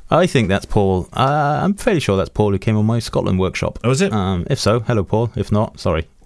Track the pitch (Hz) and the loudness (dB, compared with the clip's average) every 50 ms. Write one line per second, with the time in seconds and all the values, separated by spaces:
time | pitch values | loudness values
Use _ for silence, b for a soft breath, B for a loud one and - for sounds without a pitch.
0 | - - - 160 185 170 - 131 107 85 98 101 - - - 110 98 95 92 90 | -4 0 2 2 2 2 2 0 2 2 0 -2 -2 0 0 2 2 2 2 0
1 | - - - - 123 139 147 151 143 143 151 151 156 185 202 - - 247 202 143 | -2 -4 -2 0 0 0 0 0 0 0 0 0 0 -2 -2 0 0 0 0 2
2 | - - 98 95 87 - - - 107 104 98 92 - 117 110 107 107 110 117 120 | 2 0 0 0 0 0 0 0 2 2 0 0 0 0 2 2 2 2 0 -2
3 | 117 - - - - 101 95 92 95 90 - - - - - - - 120 131 147 | -2 -2 -2 -2 0 0 0 0 0 -2 -2 -4 -4 -4 -4 -2 -2 0 0 2
4 | 196 190 113 104 92 95 95 87 82 - 143 - - 101 110 120 110 - 120 104 | 0 0 0 0 0 0 -2 -2 -2 -2 -2 0 2 2 2 2 0 0 0 0
5 | 85 - - 107 - 104 - - 98 - 107 104 110 - - - - 95 82 80 | 0 0 0 0 0 -2 -2 -4 -2 0 0 0 0 -2 -6 -4 -2 -2 0 -2
6 | - - _ _ - | -2 -6 _ _ -18